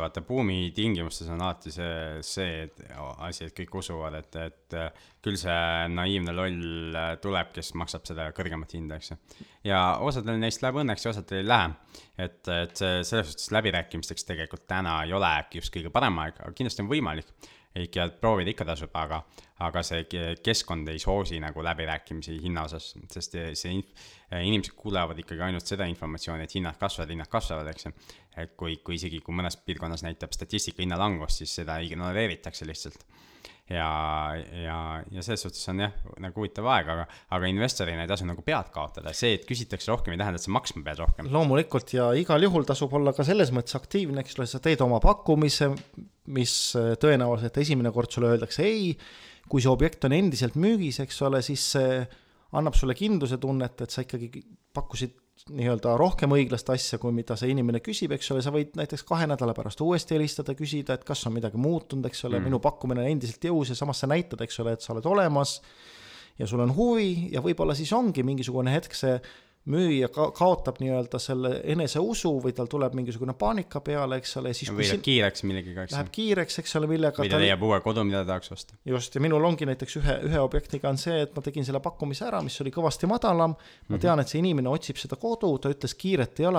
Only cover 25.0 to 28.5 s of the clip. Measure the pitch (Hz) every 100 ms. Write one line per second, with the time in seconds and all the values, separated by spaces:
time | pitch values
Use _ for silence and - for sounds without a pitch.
25 | 82 80 - 82 90 90 - 98 90 85
26 | 80 78 - 80 80 98 87 78 98 -
27 | 80 82 76 113 - 80 78 78 - -
28 | - - _ - 82